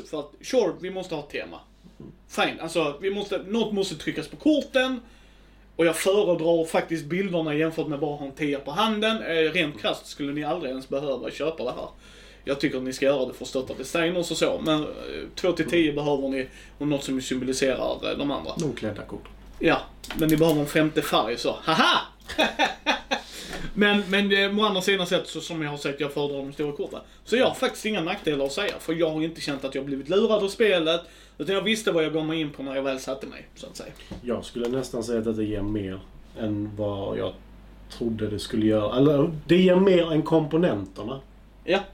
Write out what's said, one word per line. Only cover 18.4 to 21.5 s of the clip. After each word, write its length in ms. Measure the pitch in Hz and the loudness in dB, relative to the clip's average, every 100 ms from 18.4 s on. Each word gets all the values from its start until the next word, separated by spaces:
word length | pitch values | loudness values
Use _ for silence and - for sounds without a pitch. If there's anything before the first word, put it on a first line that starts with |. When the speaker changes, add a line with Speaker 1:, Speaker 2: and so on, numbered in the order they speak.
| - - | -6 -4
Speaker 2:
Nogklädda 460 | 151 113 107 101 | -4 -2 -6 -6
kort. 260 | - 98 - - - - | -10 -14 -14 -20 -18 0
Speaker 1:
Ja, 220 | 160 139 - - - 156 | 2 2 0 -14 -10 0
men 100 | 156 | 4
ni 80 | 151 | 6
behöver 240 | 165 151 | 6 4
en 60 | 143 | 2
femte 360 | 160 156 147 | 2 2 2
färg, 340 | - 165 113 120 | 2 2 0 -2
så 200 | 143 | -4